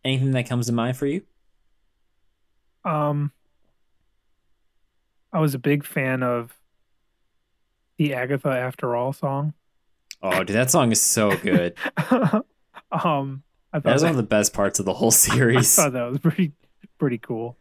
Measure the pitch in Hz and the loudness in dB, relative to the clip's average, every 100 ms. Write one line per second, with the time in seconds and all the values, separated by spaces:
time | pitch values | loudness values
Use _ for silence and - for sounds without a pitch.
0 | 131 131 135 131 120 123 120 117 117 131 | -2 0 0 0 -2 -4 -2 -2 -2 -2
1 | 139 170 - _ _ _ _ _ _ _ | -4 -4 -8 _ _ _ _ _ _ _
2 | _ _ _ _ _ _ _ _ 180 151 | _ _ _ _ _ _ _ _ -6 -2
3 | 147 147 143 _ _ _ _ _ _ _ | -2 -2 -4 _ _ _ _ _ _ _
4 | _ _ _ _ _ _ _ _ _ _ | _ _ _ _ _ _ _ _ _ _
5 | _ _ _ 175 156 135 139 147 - 156 | _ _ _ 0 0 0 0 0 -2 -6
6 | 131 127 127 120 117 _ _ _ _ _ | -4 -2 -2 -2 -6 _ _ _ _ _
7 | _ _ _ _ _ _ _ _ _ - | _ _ _ _ _ _ _ _ _ -2
8 | 147 127 127 139 147 127 127 - 127 120 | -2 -2 -4 -2 -2 -2 -4 -6 -4 -2
9 | 123 139 143 139 151 - _ _ _ _ | -4 -4 -4 -2 -4 -8 _ _ _ _
10 | _ - 95 90 92 107 127 170 120 110 | _ -8 -2 -2 0 0 2 4 4 2
11 | - - 107 95 98 90 87 - - - | 2 2 2 2 2 2 0 -4 -8 -6
12 | 147 254 208 214 - _ _ - _ 165 | 0 2 2 0 -4 _ _ -20 _ -4
13 | 175 143 135 135 _ _ _ 156 127 123 | 0 -2 -4 -10 _ _ _ -2 2 2
14 | 170 143 104 107 101 - 98 - 95 - | 2 0 2 2 2 0 0 0 -4 2
15 | 113 - - 117 117 127 131 - 151 127 | 2 4 2 4 4 4 4 4 2 0
16 | 120 139 170 - 170 - _ _ - _ | -6 0 0 2 -2 -2 _ _ -20 _
17 | 143 117 - 113 117 127 | -4 -4 -6 -8 -8 -12